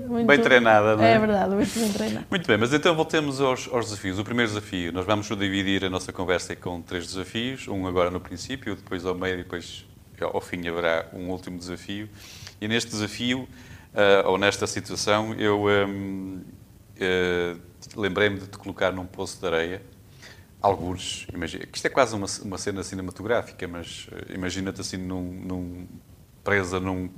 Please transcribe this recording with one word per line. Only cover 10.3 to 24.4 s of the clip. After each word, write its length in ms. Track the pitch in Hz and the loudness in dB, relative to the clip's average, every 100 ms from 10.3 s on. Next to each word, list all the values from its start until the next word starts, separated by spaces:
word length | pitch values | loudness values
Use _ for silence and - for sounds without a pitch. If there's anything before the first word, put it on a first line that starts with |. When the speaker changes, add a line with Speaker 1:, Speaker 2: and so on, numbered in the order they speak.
| - | -4
Speaker 2:
fim 260 | - 90 87 | -6 -8 -4
haverá 420 | 85 85 82 82 | -2 0 0 -2
um 180 | - 90 | -8 -8
último 300 | 92 90 90 | -8 -8 -12
desafio. 480 | 87 87 - 101 107 - - - - - | -10 -10 -8 -10 -10 -14 -20 -18 -18 -8
E 80 | 107 | -2
neste 200 | 117 113 | -2 -2
desafio, 560 | 107 104 - 120 131 127 - - - - | -4 -4 -4 -2 -2 -6 -14 -20 -20 -6
ah, 360 | 110 101 98 95 | 4 6 6 6
ou 80 | 92 | 4
nesta 280 | 101 - 104 | 2 2 -2
situação, 680 | - - 92 - 104 110 | -4 -6 -4 2 2 0
eu, 320 | 110 107 104 104 | -2 2 2 4
hum, 760 | 101 98 98 98 95 95 92 92 - - - - - | 4 2 -2 -6 -6 -8 -10 -14 -20 -20 -20 -20 -4
eh, 600 | 95 92 90 90 87 85 - - - | 0 2 2 2 -2 -4 -14 -20 -16
lembrei-me 460 | - 101 92 104 98 | -4 -2 2 2 2
de 80 | 95 | -10
te 100 | - | -14
colocar 360 | 98 92 95 | -10 0 0
num 120 | 92 90 | 0 -8
poço 320 | - 92 - | -8 -10 -6
de 100 | 92 | 0
areia, 340 | 82 82 92 - - - - - - - - | 0 0 -6 -12 -20 -20 -20 -20 -20 -20 -2
algures, 640 | 101 90 87 92 - - - | 0 0 -2 -6 -8 -10 -10
imagina, 340 | 90 85 85 - | -8 -8 -8 -12
que 120 | - | -6
isto 80 | - | -2
é 40 | |
quase 260 | - 123 110 | 2 2 2
uma, 100 | 98 - | -4 -6
uma 140 | 104 90 | -8 -6
cena 240 | - 95 | -6 -6
cinematográfica, 840 | 90 95 92 90 98 117 - - - | -6 -8 -8 -6 -2 0 -2 -10 -10
mas, 400 | 85 82 - - | -10 -12 -14 -14
eh, 220 | 90 87 | -14 -10
imagina-te 480 | 87 | -6